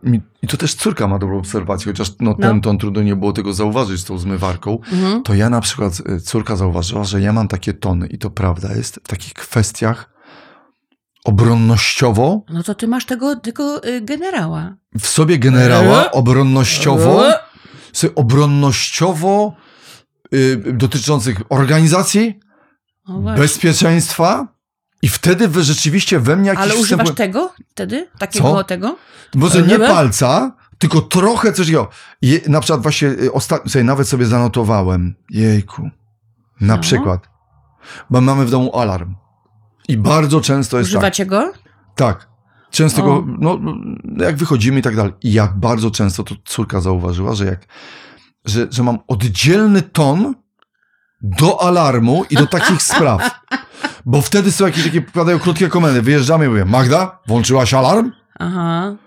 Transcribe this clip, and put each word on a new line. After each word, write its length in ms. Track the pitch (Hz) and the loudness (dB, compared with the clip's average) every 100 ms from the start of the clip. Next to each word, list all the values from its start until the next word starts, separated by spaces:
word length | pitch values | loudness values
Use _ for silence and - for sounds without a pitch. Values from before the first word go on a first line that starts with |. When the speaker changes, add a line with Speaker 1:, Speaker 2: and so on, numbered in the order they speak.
| 131 | 0
Speaker 1:
mi, 120 | 120 - _ | -2 -2 _
i 60 | - | -8
to 100 | - | -4
też 180 | 175 - | -4 -2
córka 320 | 214 175 104 | -4 -2 -2
ma 120 | 98 | -2
dobrą 180 | 98 98 | -2 -4
obserwację, 520 | 92 110 90 95 - | -6 -6 -4 -6 -6
chociaż 180 | 98 90 - | -6 -6 -2
no, 160 | 120 104 | -2 0
Speaker 2:
No. 80 | 110 | 2
Speaker 1:
ten 140 | 107 | 2
ton 160 | 101 101 | 0 -2
trudno 240 | 104 101 | -2 -2
nie 140 | 104 98 | -2 0
było 180 | 101 | -2
tego 200 | 101 101 | -4 -4
zauważyć 480 | 98 107 110 117 92 | -2 -2 -2 -4 -6
z 40 | 95 | -8
tą 120 | 92 | -8
zmywarką. 640 | 90 95 92 90 - 113 113 | -6 -4 -4 -6 -6 -8 -4
Speaker 2:
Mhm. 300 | 185 185 214 | -2 -2 -2
Speaker 1:
To 100 | 262 | -2
ja 160 | 101 110 | 0 2
na 120 | 120 | 0
przykład, 320 | 113 - 101 87 - | -2 -4 -4 -4 -6
y, 100 | 90 | -8
córka 340 | - 113 110 101 | -4 -6 -4 -2
zauważyła, 480 | 95 87 87 - | -2 -2 -4 -4
że 180 | 101 101 | -4 -2
ja 120 | 98 | 0
mam 140 | 110 110 | 0 -2
takie 260 | 104 - | -4 -6
tony 340 | 101 101 90 87 | -6 -4 -4 -4
i 100 | - | -8
to 120 | 98 | -10
prawda 440 | - 95 85 98 | -4 -2 -2 -6
jest 220 | 110 117 - | -8 -8 -14
w 40 | - | -12
takich 260 | 101 - | -12 -10
kwestiach 760 | - - 120 110 - 113 113 - _ _ - - _ _ _ _ _ _ _ - | -18 -6 -2 -2 -2 -4 -4 -10 _ _ -20 -20 _ _ _ _ _ _ _ -2
obronnościowo. 1160 | 104 113 117 113 113 - - 127 104 131 208 - | 2 4 4 4 2 0 0 2 2 2 0 -4
Speaker 2:
No 140 | 165 | -8
to 120 | 170 208 | -6 -6
ty 120 | 226 | -4
masz 180 | 247 - | -4 -4
tego, 300 | 254 269 277 | -6 -4 -6
tego, 500 | 233 233 285 294 - | -8 -6 -6 -6 -6
y, 140 | 247 | -8
generała. 760 | 214 294 359 349 160 160 165 196 _ 110 | -8 -8 -6 -6 -6 -6 -10 -14 _ -8
Speaker 1:
W 80 | - | -4
sobie 320 | - 156 170 | 0 2 4
generała 640 | 123 127 123 117 - 247 - | 4 4 6 6 6 4 2
Speaker 2:
E? 60 | |
Speaker 1:
obronnościowo, 1160 | - 120 127 135 131 123 - 147 139 - 190 262 | 2 2 4 4 2 2 0 0 2 4 4 4
Speaker 2:
E? 100 | 320 - _ - - - | 2 -2 _ -20 -20 -14
Speaker 1:
sobie 220 | - 165 - | -4 -4 0
obronnościowo, 1400 | 123 135 147 143 143 127 - - 175 160 180 202 208 - _ _ - - _ _ _ | 2 2 2 2 2 0 -4 -2 -2 0 0 0 -2 -6 _ _ -20 -20 _ _ _
y, 300 | 135 131 131 101 | 0 2 0 -2
dotyczących 640 | 131 120 147 117 147 113 101 110 | 0 0 0 -2 0 0 -4 -2
organizacji, 880 | 135 135 156 160 175 196 202 226 208 _ _ _ _ _ _ - | 0 2 4 4 4 2 0 0 -4 _ _ _ _ _ _ -12
Speaker 2:
O, 60 | 185 | -6
właśnie. 200 | 202 220 | -4 0
Speaker 1:
bezpieczeństwa 1040 | 143 - 170 156 170 165 160 - 165 220 262 _ _ _ _ _ | 0 2 0 2 2 2 0 0 0 0 -6 _ _ _ _ _
i 60 | - | -4
wtedy 380 | - 170 180 220 | 0 0 2 2
we-, 160 | 160 | 2
rzeczywiście 560 | 147 151 151 170 - 175 | 0 0 0 0 0 0
we 160 | 117 170 | 2 2
mnie 120 | 196 | 2
jakiś 160 | 190 | 0
Speaker 2:
Ale 120 | 196 214 | 0 0
używasz 320 | 208 180 165 | 0 2 0
Speaker 1:
wstępuje- 80 | 147 | 0
Speaker 2:
tego 380 | 202 190 359 - - | -4 -2 -6 -8 -20
wtedy? 380 | - 185 240 349 - | -12 -8 -8 -10 -10
Takiego 320 | 196 - - 175 | -8 0 2 2
Speaker 1:
Co? 80 | |
Speaker 2:
tego? 320 | 190 180 202 349 _ - - 135 | -2 -6 -6 -8 _ -20 -6 0
Speaker 1:
Może 260 | 160 180 | 2 4
nie 120 | 170 220 | 4 4
Speaker 2:
E? 40 | 262 | 4
Speaker 1:
palca, 640 | 185 139 101 127 156 262 - _ _ | 4 2 2 0 0 -2 -8 _ _
tylko 240 | 160 160 | 0 0
trochę 520 | - 185 190 233 220 | 0 0 2 2 0
coś 120 | 170 165 | 0 0
takiego. 240 | 160 110 - - _ | 0 -2 -8 -20 _
Je-, 180 | 127 151 - | 2 2 2
na 100 | 151 | 0
przykład 220 | 120 156 | 0 -2
właśnie, 260 | 113 147 147 | 0 0 -2
y, 240 | 117 123 | 0 -2
osta-, 360 | - - 160 - | -2 -2 -4 -2
sobie 140 | 139 | 0
nawet 240 | 120 135 139 | 2 2 0
sobie 180 | 135 123 | 0 2
zanotowałem. 880 | 120 120 123 110 107 92 92 90 - _ | 2 0 0 0 0 0 0 -2 -6 _
Jejku. 600 | 107 110 104 101 - - - _ _ _ _ _ _ | 0 2 2 0 -10 -12 -12 _ _ _ _ _ _
Na 140 | 104 113 | 0 0
Speaker 2:
No. 60 | |
Speaker 1:
przykład. 480 | 165 123 104 90 _ _ _ _ _ _ - - - | 0 0 0 -4 _ _ _ _ _ _ -20 -20 -2
Bo 120 | 127 | 2
mamy 240 | 127 139 127 | 2 2 2
w 60 | |
domu 260 | 127 127 107 | 0 0 -2
alarm. 360 | 113 92 87 95 _ _ _ _ _ _ - | -2 -2 -6 -14 _ _ _ _ _ _ -4
I 100 | 113 | 0
bardzo 440 | 104 151 151 156 | 2 2 4 2
często 360 | - 139 120 123 | 2 0 0 0
jest 120 | 117 | 0
tak. 80 | 190 | 0
Speaker 2:
Używacie 280 | 196 190 190 | 0 -2 -2
go? 260 | 196 311 392 _ _ _ - | -2 -2 -8 _ _ _ -2
Speaker 1:
Tak. 340 | 127 92 _ _ _ _ _ | -2 -2 _ _ _ _ _
Często 320 | - 156 - | 0 2 2
Speaker 2:
O. 20 | 143 | 2
Speaker 1:
go, 180 | 139 - 123 | 2 -2 -4
no, 200 | 156 185 - - - - - - 123 | -2 -2 -6 -8 -10 -12 -12 -4 -2
jak 100 | 147 | -2
wychodzimy 420 | 160 135 107 135 | -2 0 2 0
i 20 | |
tak 140 | 123 110 | 0 -2
dalej. 180 | 101 - | -2 -2
I 120 | 120 | 0
jak 200 | 104 104 98 | 2 2 0
bardzo 320 | 113 117 113 | -2 0 -2
często 320 | 107 104 95 | 0 -2 -2
to 120 | 104 - - | -10 -12 -12
córka 360 | - 107 101 | -8 -4 -2
zauważyła, 540 | 90 92 85 90 98 110 | -2 -2 -2 -4 -4 -2
że 100 | 98 | -2
jak, 200 | 92 _ - - - - - _ _ - | -4 _ -20 -20 -20 -20 -20 _ _ -6
że, 220 | 107 117 | -2 -2
że 120 | 120 | -2
mam 160 | 123 117 - | -2 -2 -4
oddzielny 760 | 117 120 95 139 190 214 196 | -4 -2 0 2 4 4 2
ton 540 | 185 - 147 156 254 262 _ _ _ _ _ _ _ _ | 2 0 2 2 -2 -4 _ _ _ _ _ _ _ _
do 400 | 104 92 160 - | -6 2 2 2
alarmu 600 | 180 175 151 120 117 147 - | 2 2 2 2 2 0 0
i 60 | 147 | 2
do 120 | 147 | 2
takich 340 | 180 226 160 | 2 0 0
spraw. 400 | - 262 151 101 240 - _ 262 - | 0 0 2 2 -2 -6 _ -10 -10
Speaker 2:
<laughs> 400 | - 294 - 127 | -12 -12 -8 0
Speaker 1:
Bo 160 | 139 | 0
wtedy 300 | - 202 190 | 2 2 2
są 140 | 156 190 | 2 0
jakieś 180 | 156 | 0
takie, 180 | 160 165 | -2 -2
padają 380 | - 175 165 170 | -4 -2 0 0
krótkie 280 | 175 160 185 | 0 0 0
komendy. 320 | 180 160 127 | 2 2 2
Wyjeżdżamy 440 | 117 147 127 165 147 | 2 2 4 2 2
i 40 | |
mówię, 160 | 110 92 | 2 2
"Magda, 540 | 123 123 151 185 - - | 2 4 2 0 -8 -2
włączyłaś 460 | 113 113 131 120 | 0 2 2 2
alarm?" 380 | 135 131 202 240 - _ - | 2 4 2 0 -6 _ -8
Speaker 2:
Aha. 560 | 170 185 170 165 190 208 | -6 -4 -2 -4 -6 -10